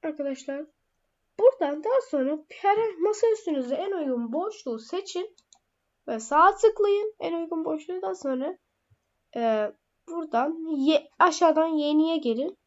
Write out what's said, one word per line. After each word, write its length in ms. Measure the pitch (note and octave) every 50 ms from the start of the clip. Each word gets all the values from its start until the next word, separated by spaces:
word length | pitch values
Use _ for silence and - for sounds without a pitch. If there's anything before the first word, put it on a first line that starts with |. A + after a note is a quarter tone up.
| -
Arkadaşlar 640 | D#4+ D4+ D4+ C#4+ C#4 C4+ C4 - - C#4 C#4 D#4 D4+ _ _ _ _ _ _ _ _ _ _ _ _ _ -
buradan 440 | G4+ B4+ - - F4+ C#4 D4 D4+ D#4
daha 160 | G#4+ B4 C5+ B4 -
sonra 280 | - D4 C4 C4+ D4+ D4+ D4+ _
her 440 | - - - G4+ G4+ G#4+ A4+ A4 G4
masa 320 | E4 E4 G4+ G#4+ G#4+ - A4+ A4
üstünüzde 420 | G#4+ - F4+ D#4 C#4 B3+ A#3+ C4+
en 180 | - F4+ G4 G4
uygun 400 | F4+ D#4 C4+ B3+ A#3+ A#3 A3+ A#3
boşluğu 460 | D4+ F4+ G#4+ G#4+ - - C4+ A#3 A3
seçin 580 | A3+ - - F#4 G4 G4 - F4+ F#4 A4 _ _ _ _ - _ _ _ _ _ _ _ _ _ _ -
ve 120 | A#3 A3
sağ 360 | A3 - C#4+ D4+ E4 F#4+ G#4
tıklayın 580 | - - A4 A4 - G#4 G4+ G4+ G4+ G#4 G#4+ G#4+ _
en 120 | - E4 E4+
uygun 320 | E4 E4+ D#4+ E4+ D#4+ D#4+
boşluğu. 380 | D#4+ D#4 D#4 D#4 - F4+ F#4 F#4
Daha 120 | F#4+ F#4+
sonra, 440 | F4+ - C#4 C4 B3+ C4 D4+ F#4 _ _ _ _ _ _ _ _ _ _ _ _ _ _ _ -
e, 360 | A#3+ A#3 A3+ A3 G#3+ G#3+ G#3 - _ _ _ _ _ _ -
buradan 580 | E4 E4+ E4 D#4 A#3 A3+ B3+ D4 E4 E4 D#4+ D#4+ D#4
ye-, 320 | C#4+ C4+ C#4+ D#4 D4 D4 - _ _
aşağıdan 500 | - F4+ D#4 - F4+ E4 D#4 D#4 D#4+ E4
yeniye 480 | D#4+ D4+ D4 D4 D4+ D4+ D#4 D#4+ E4
gelin 420 | D#4+ D#4 B3 A3+ A3+ C4+ E4+ G4 _ _